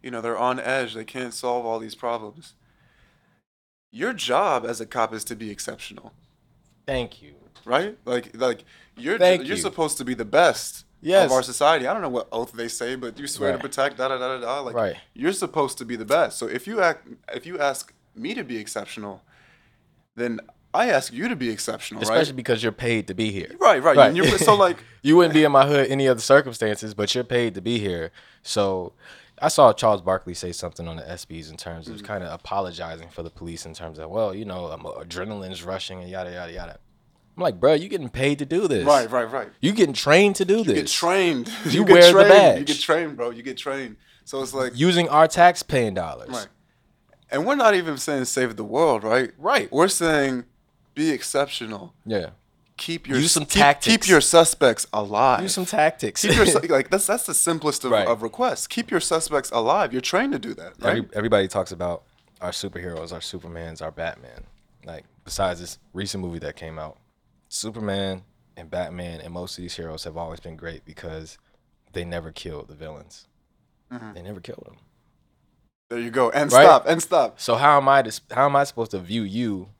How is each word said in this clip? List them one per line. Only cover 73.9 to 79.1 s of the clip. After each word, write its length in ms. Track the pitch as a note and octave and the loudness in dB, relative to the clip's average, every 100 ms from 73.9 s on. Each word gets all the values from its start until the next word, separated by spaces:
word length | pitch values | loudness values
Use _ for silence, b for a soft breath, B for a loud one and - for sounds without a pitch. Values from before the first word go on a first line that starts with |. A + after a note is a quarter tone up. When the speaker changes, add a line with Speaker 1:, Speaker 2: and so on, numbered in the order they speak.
Speaker 1:
Mm-hmm. 220 | B2 A2 | -18 -18
Speaker 2:
They 80 | F2+ | -16
never 180 | F2 G2 | -16 -16
kill 220 | - - | -16 -18
them. 120 | - _ _ _ _ _ _ _ _ _ _ _ _ | -20 _ _ _ _ _ _ _ _ _ _ _ _
Speaker 1:
There 100 | A#2+ | -8
you 100 | A#2 | -4
go. 200 | A#2+ A#2+ | 0 2
And 200 | C#3+ C#3+ | 2 6
Speaker 2:
Right? 140 | B2 | 10
Speaker 1:
stop, 220 | D#3+ D3 - | 10 10 6
and 160 | E3 | -2
stop. 360 | - E3+ A#2 - | 2 0 0 -2
Speaker 2:
So 160 | - A#2 | -2 2
how 200 | C#3+ C#3+ | 6 6
am 100 | C3+ | 6
I 120 | C#3 | 4
to 60 | A2+ | 2
s-, 140 | - _ | -8 _
how 160 | B2 C#3+ | 0 2
am 100 | C#3 | 2
I 80 | |
supposed 280 | C#3 - A2 | 0 -4 -8
to 60 | G2 | -8
view 240 | F2 | -6